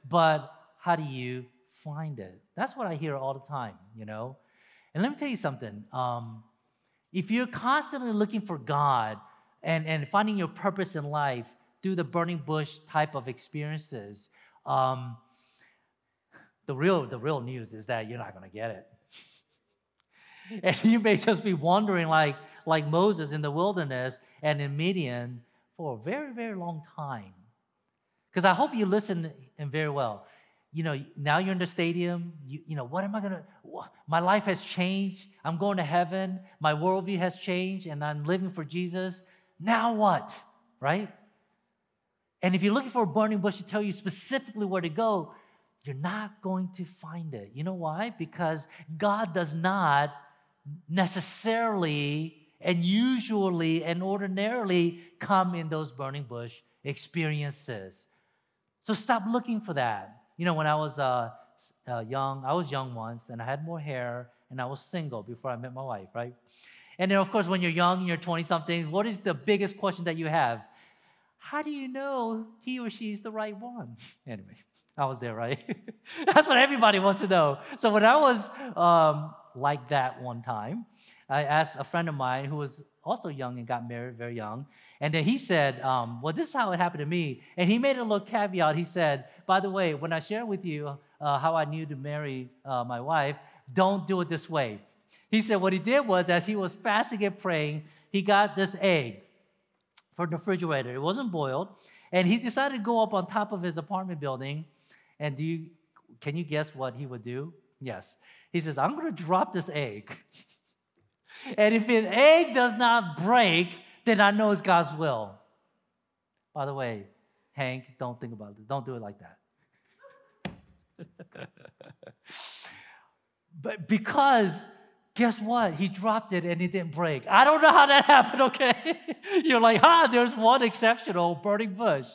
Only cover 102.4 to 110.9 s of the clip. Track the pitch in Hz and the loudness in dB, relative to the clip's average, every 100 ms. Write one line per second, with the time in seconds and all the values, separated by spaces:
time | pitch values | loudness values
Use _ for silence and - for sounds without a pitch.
102.4 | 240 220 277 262 208 233 220 208 185 208 | 0 -2 -2 -2 0 2 2 0 0 -2
103.4 | 208 202 175 160 151 190 190 160 143 127 | -2 -4 -4 -6 -6 -6 -6 -6 -6 -6
104.4 | 135 147 156 _ _ _ _ _ 147 135 | -6 -8 -12 _ _ _ _ _ -8 -4
105.4 | 160 165 165 _ _ _ _ 117 147 151 | -4 -4 -8 _ _ _ _ -10 -8 -6
106.4 | 156 151 151 135 131 123 139 123 117 127 | -2 -2 -4 -6 -8 -6 -10 -10 -8 -8
107.4 | 156 165 _ _ 131 95 - _ - - | -10 -14 _ _ -12 -10 -14 _ -20 -20
108.4 | _ 170 156 139 156 302 320 160 160 180 | _ -4 -2 0 0 0 -6 -6 0 0
109.4 | 185 180 180 151 131 104 - - _ - | 2 -4 -4 -6 -6 -8 -14 -20 _ -20
110.4 | - _ _ _ _ | -20 _ _ _ _